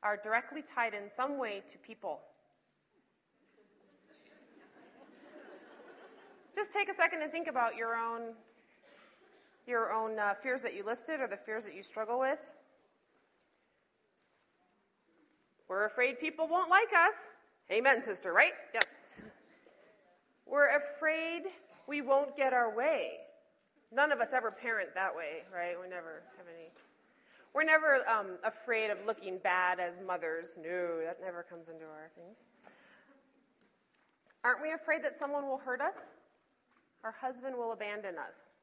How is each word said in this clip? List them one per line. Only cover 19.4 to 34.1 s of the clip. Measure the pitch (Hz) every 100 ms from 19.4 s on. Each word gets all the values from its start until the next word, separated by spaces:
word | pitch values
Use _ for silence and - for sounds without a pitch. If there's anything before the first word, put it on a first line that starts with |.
| _ - - - - _ _ _ _ _ -
We're | 285 285 285
afraid | 294 - 311 320 - 339 381 - - - -
we | 294
won't | 262 277 285 277
get | 269
our | 254 240
way. | 214 269 294 151 - - - _ _ _ _ _
None | 233 294
of | 277
us | 233
ever | 254 226
parent | - 240 220 185 185
that | 190 156
way, | 160 160 180
right? | 185 175 175
We | 180
never | 180 165 156 - -
have | 175
any. | 165 160 - - _ _ _ _ - -
We're | 269
never, | 311 311 311 269 233
um, | 226 196 180
afraid | 208 220 - 226 220
of | 196 208
looking | 220 202 185
bad | 190 180 180 180
as | 175 175
mothers. | 190 175 160 160 165 -
No, | 160 180 175 165
that | 160 175
never | 185 175
comes | 175 170 165
into | 160 160
our | 156 160 170
things. | 170 226 - _ - - - - _ _ _ _ _ _ _ _ _ _ _